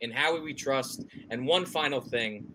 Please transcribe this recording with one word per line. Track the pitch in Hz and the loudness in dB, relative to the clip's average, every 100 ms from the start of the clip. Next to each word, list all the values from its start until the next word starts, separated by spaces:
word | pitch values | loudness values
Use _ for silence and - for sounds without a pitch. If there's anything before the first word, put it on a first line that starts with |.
in | 117 | -4
Howie | 123 156 165 | 2 4 2
we | 156 | -2
trust. | 135 139 135 127 - - - - | -4 0 2 0 -6 -12 -14 -6
And | 120 131 | -2 4
one | 180 175 | 2 2
final | 165 147 135 | 0 2 0
thing, | - 120 110 104 - | 0 0 0 -4 -10